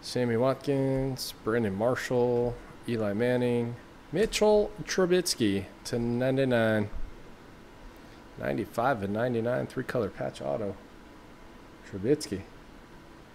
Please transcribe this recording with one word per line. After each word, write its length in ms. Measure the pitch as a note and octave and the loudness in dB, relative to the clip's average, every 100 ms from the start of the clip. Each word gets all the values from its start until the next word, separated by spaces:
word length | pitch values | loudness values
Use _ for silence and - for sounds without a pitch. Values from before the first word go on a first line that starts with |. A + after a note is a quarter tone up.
Sammy 320 | - - B2 A2+ | -4 -2 2 4
Watkins, 1000 | B2+ C3 - C#3 C3+ C3+ C3+ B2+ - - | 2 2 0 0 2 0 0 -4 -8 -6
Brandon 320 | - A2+ A2+ F#2+ | 0 2 2 2
Marshall, 800 | A#2 B2 - B2+ A#2+ A#2+ A#2+ A#2+ - - - | 2 0 0 2 4 2 0 -2 -12 -14 -4
Eli 240 | A#2+ G#2+ | -2 0
Manning, 600 | G2+ B2 B2+ B2 A#2+ A#2 A#2+ - - - | 2 2 2 2 2 0 -6 -14 -20 -6
Mitchell 600 | D#3+ G#3+ - G#3 G#3 G#3 - | -2 0 4 6 6 4 -4
Trubisky 840 | D3 - F#3 F3+ F3 - A2 G2 F#2+ - | -4 2 4 4 2 2 2 2 -2 -12
to 160 | - B2 | -4 -2
ninety-nine. 920 | A#2 A#2+ C3 C3+ C3+ A#2+ A2+ A2 G#2+ - - - - - - - - - - - - - - - | 0 0 2 2 4 4 4 4 2 -2 -6 -6 -16 -18 -20 -20 -20 -20 -20 -20 -20 -20 -18 -8
Ninety-five 640 | C3 C3+ G#2 - A#2+ C3 | -4 -4 -4 0 0 0
and 100 | G2 | 0
ninety-nine, 540 | G#2 B2 A#2 A2+ B2+ C3 | -2 0 0 0 -2 -2
three-color 420 | - B2+ C3 G2+ | -6 -4 -2 -2
patch 320 | - C3+ - | -4 -8 -6
auto. 340 | C#3 C#3 G#2 G2 - - - - - - - - - - - | -4 -2 -4 -6 -14 -20 -20 -20 -20 -20 -20 -20 -20 -20 -12
Trubisky. 540 | G2+ G2 D3 - F#2 F#2+ - - - - - - - - | -6 2 0 0 -8 -8 -18 -20 -20 -20 -20 -20 -20 -20